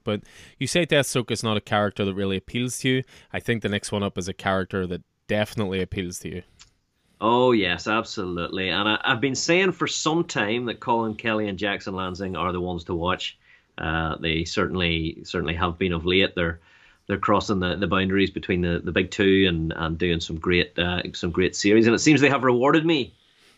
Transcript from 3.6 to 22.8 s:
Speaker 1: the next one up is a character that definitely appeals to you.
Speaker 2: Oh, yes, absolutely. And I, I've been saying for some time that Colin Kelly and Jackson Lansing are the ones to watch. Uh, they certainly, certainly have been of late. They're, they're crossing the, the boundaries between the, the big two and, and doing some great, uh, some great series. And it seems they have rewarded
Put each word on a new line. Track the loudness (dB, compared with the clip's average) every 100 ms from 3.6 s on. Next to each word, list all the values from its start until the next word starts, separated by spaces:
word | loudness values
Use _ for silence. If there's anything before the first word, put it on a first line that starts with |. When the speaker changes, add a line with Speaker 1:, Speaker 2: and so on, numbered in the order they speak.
Speaker 1:
the | -2
next | -4 -2
one | -2
up | -2 -4
is | -8
a |
character | -4 -2 0 -2 -4 -4
that | -6 -10 _ -4
definitely | 0 0 -2 -4 -2
appeals | -4 -6 -8 -8
to | -10
you. | -12 -14 _ -20 _ _ _ _ _
Speaker 2:
Oh, | 2 4 6
yes, | 4 2 0 0
absolutely. | 0 -2 -6 -6 -4 -4 -4 -2
And | 0 0
I, | 0
I've | 0 0
been | 0 -2
saying | 2 2 2
for | 0 -4
some | -2 0 0
time | -2 -2 -2 -2 -4
that | -6
Colin | -2 0 0
Kelly | -4 -2 0 -2
and | -2
Jackson | -4 -4 -6
Lansing | -6 -6 -6 -6 -2
are | -2
the | -2
ones | -4 -6
to | -4
watch. | -2 0 -2 -4 -10 _ _ _ -8
Uh, | -4 -2 -2 -2
they | -2 -2
certainly, | -2 -2 0 0 0 0 -2 -6
certainly | -6 -4 -4
have | -2 -2 0
been | -2
of | 0
late. | 2 2 2 0
They're, | -4 -4 _ _ _ _ -6
they're | -2
crossing | 2 2 2 0
the, | 0
the | -2 0
boundaries | 0 2 2 2
between | 0 -2 0
the, | 2 0
the | 0
big | -2 -2
two | 2 4 6 4
and, | 2 -2
and | -2 -4 -2
doing | 0 0
some | -2 -4
great, | 0 2 0 -2
uh, | -2 -2 -6
some | -6 -4
great | 0 0 2
series. | 4 6 6
And |
it | 4
seems | 4 6
they | 4
have | 4
rewarded | 2 2 4 4